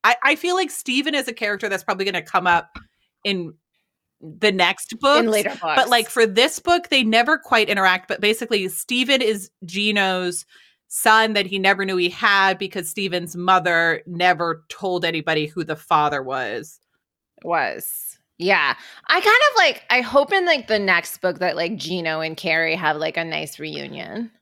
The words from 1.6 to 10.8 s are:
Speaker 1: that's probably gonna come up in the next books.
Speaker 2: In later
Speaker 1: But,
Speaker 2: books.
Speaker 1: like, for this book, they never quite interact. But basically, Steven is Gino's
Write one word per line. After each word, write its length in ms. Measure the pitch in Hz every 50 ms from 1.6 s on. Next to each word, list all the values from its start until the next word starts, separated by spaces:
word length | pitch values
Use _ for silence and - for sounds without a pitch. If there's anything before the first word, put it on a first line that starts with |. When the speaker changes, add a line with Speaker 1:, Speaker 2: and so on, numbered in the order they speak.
| - 208
Speaker 1:
that's 140 | 196 190 -
probably 200 | - 202 190 196
gonna 160 | 202 185 175
come 260 | 160 - - 190 180
up 320 | 180 175 170 165 _ _ - - _ _ _ _ _ _ _ _
in 300 | 202 196 185 175 160 156 _ _ _ _ _ _ _ _ _ _ _ _ _
the 320 | - 160 156 - 214 214 196
next 460 | 185 180 175 190 - - - - 226
books. 200 | - 277 285 -
Speaker 2:
In 80 | 226 226
later 260 | 214 208 - - - - -
Speaker 1:
But, 140 | 160 151
Speaker 2:
books. 120 | 151 226 233
Speaker 1:
like, 220 | 247 240 220 226
for 160 | - 254 226
this 320 | 220 190 220 247 320 - -
book, 320 | _ 349 349 349 349 -
they 140 | 302 269 247
never 340 | 220 220 226 240 269 311 311
quite 320 | - - 269 226 214 -
interact. 360 | 208 202 190 190 180 180 185 _
But 120 | - -
basically, 480 | - 208 220 220 247 226 233 214 185 190
Steven 540 | 180 - - - 247 247 254 233 277 262 254
is 280 | 214 220 202 190 - _ _ -
Gino's 800 | 170 170 196 208 214 214 202 196 190 185 185 185 175 175 - - _ _ - _ _ _ _